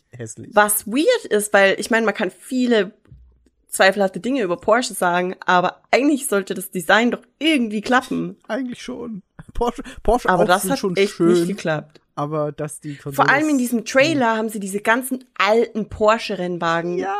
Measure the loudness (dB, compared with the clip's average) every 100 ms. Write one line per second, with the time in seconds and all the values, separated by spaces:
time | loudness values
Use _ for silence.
0 | _ -16 -16 -14 -2 0 2 -2 -4 0
1 | 2 0 0 -2 2 2 4 2 -2 0
2 | 0 -2 -6 -8 -8 -2 2 2 0 -6
3 | _ -20 _ _ _ _ _ 2 2 4
4 | 0 -2 -4 -2 -2 -2 2 2 2 -2
5 | 0 0 -2 -4 2 2 2 -4 _ 2
6 | 2 0 0 -2 -2 -6 -8 -6 2 4
7 | 4 -2 -8 _ 0 0 0 -4 0 0
8 | 0 -4 -6 -10 -8 -6 -6 -10 -12 -12
9 | -12 -14 -16 -20 -10 -4 -2 -4 -12 -4
10 | 0 0 2 2 4 4 2 -2 0 0
11 | 0 2 4 4 2 -2 -4 -4 -6 _
12 | _ -8 -6 -4 -4 -6 -10 -10 -14 -12
13 | -6 0 2 4 2 2 0 -2 0 2
14 | 4 4 2 0 -2 -6 -8 -4 0 0
15 | 0 -8 -10 -2 2 2 2 -4 -8 0
16 | 2 2 0 -6 -4 -2 -2 0 -2 -4
17 | -4